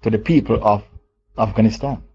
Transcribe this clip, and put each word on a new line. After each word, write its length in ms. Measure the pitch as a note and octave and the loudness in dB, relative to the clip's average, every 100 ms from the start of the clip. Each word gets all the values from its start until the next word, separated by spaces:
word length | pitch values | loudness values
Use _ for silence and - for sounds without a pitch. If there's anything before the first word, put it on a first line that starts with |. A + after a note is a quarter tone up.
to 80 | A#2 | -2
the 80 | G#2+ | -2
people 420 | - D#3+ - A#2 | 2 2 2 0
of 200 | G#2+ G#2 - - _ _ _ - | 2 0 -4 -20 _ _ _ -6
Afghanistan? 640 | A2+ F#2+ A2 G#2+ C#3 C#3 - | -4 2 2 0 -8 -8 -12